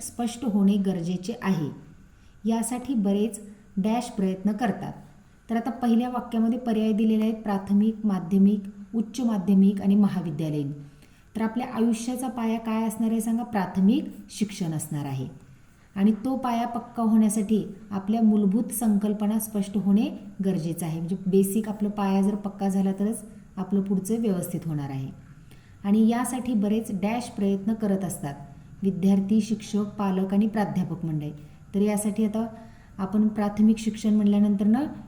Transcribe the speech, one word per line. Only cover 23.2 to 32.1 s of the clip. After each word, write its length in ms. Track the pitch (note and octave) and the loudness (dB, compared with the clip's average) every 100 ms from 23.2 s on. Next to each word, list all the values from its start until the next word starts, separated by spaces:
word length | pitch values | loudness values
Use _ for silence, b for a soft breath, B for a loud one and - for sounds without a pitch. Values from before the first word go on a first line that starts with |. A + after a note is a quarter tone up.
| - B B - | -10 B B -10
आपलं 240 | F#3+ G3 | -2 0
पुढचं 400 | G3 F#3+ - A3+ | 0 -2 0 -2
व्यवस्थित 380 | A3+ F3+ D#3+ E3 E3 | 0 0 -2 -6 -4
होणार 240 | D3 C#3 | -4 -4
आहे. 200 | C3+ C3+ - B B B B B B | -6 -8 -10 B B B B B B
आणि 240 | G3+ G#3+ A3 | 2 4 4
यासाठी 460 | A#3+ B3+ C4 B3 | 2 -2 -4 -2
बरेच 480 | A3+ G#3 A3 A3 G3 | 0 2 0 -2 -4
डॅश 220 | G3+ A#3+ | -2 -4
प्रयत्न 500 | - - G3 G3 G#3+ | -6 -2 0 0 -2
करत 320 | A3 G#3+ F#3+ F3+ | -2 0 0 -2
असतात. 280 | - C#3+ C#3 - B B - | -6 -8 -10 -14 B B -4
विद्यार्थी, 580 | G3 E3+ F#3+ G3 F#3+ A3 | -4 0 4 4 4 0
शिक्षक, 420 | G#3+ G#3+ - G3+ G#3 - | 0 -4 -4 -4 -4 -4
पालक 360 | G3 F#3+ F#3+ | -2 0 0
आणि 140 | G3+ A3 | 2 0
प्राध्यापक 580 | A3 F#3 E3 D#3 D#3+ D#3+ | 0 -2 -2 -4 -4 -4
मंडळी. 260 | D#3 D3 D3 B B B G3 | -4 -6 -12 B B B 0
तर 40 | |
यासाठी 460 | G#3 G#3 G#3+ | 0 0 -2